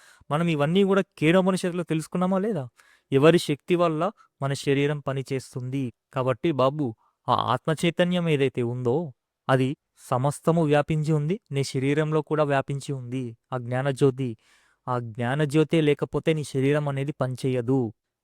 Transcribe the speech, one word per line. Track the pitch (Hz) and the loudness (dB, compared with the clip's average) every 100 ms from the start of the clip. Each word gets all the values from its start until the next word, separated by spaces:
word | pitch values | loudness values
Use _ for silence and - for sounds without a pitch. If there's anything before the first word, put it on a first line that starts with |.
| - _ _ | -20 _ _
మనం | 147 170 | -2 0
ఇవన్నీ | 156 143 180 | 0 2 4
కూడా | 196 196 185 - | 4 2 0 0
కేనోపనిషత్తులో | 151 180 185 185 185 175 | 4 4 4 0 -2 -4
తెలుసుకున్నామా | 165 160 151 175 185 190 | -4 -4 -2 -2 0 0
లేదా? | 208 190 123 _ _ _ _ | -2 -4 -8 _ _ _ _
ఎవరి | 135 151 170 | 4 6 6
శక్తి | - 147 - 175 | 2 -6 -2 0
వల్ల | 170 156 180 - _ _ | 2 0 -4 -6 _ _
మన | 139 | -4
శరీరం | 139 - 139 143 147 | -4 0 2 2 -2
పనిచేస్తుంది. | 139 135 131 135 - 135 127 135 127 - _ | -4 -6 -4 -8 -8 -10 -8 -6 -6 -8 _
కాబట్టి | 135 127 123 170 | -4 -2 0 -2
బాబు, | 139 131 151 135 113 _ _ - | 2 0 0 -6 -6 _ _ 0
ఆ | 110 107 | 0 2
ఆత్మ | 123 - | 0 0
చైతన్యం | 156 170 - 175 180 170 | -2 -2 0 0 2 0
ఏదైతే | 151 135 - | 2 2 0
ఉందో | 120 123 123 135 170 - _ _ - | -4 -2 0 0 -2 -12 _ _ 0
అది | 131 131 147 _ _ - | 2 2 -4 _ _ -6
సమస్తము | 127 139 - - 165 | -2 -2 -2 0 0
వ్యాపించి | 156 147 147 156 151 | 2 2 2 -2 0
ఉంది, | 156 147 196 _ | 0 0 -6 _
నీ | 139 | -4
శరీరంలో | 135 139 135 147 156 156 | -4 -2 0 0 0 -2
కూడా | 147 151 | -2 0
వ్యాపించి | 147 139 135 139 - | 2 0 -2 -8 -6
ఉంది. | 135 123 127 123 113 _ | -10 -6 -8 -8 -12 _
ఆ | 131 | -8
జ్ఞానజ్యోతి, | 120 127 139 135 139 127 131 110 _ _ _ _ - | -4 -4 -2 2 2 2 -6 -8 _ _ _ _ -6
ఆ | 123 | -4
జ్ఞానజ్యోతే | 120 110 120 139 156 147 156 165 | -4 -4 -2 0 0 2 2 2
లేకపోతే | 147 143 147 147 147 | 2 0 -2 -4 -2
నీ | 156 | -2
శరీరం | 143 135 131 147 147 | -2 -2 0 0 -2
అనేది | 135 139 | -4 -6
పనిచేయదు. | - 127 127 135 127 117 135 117 - _ _ | -4 -6 -4 -2 -2 0 0 0 -8 _ _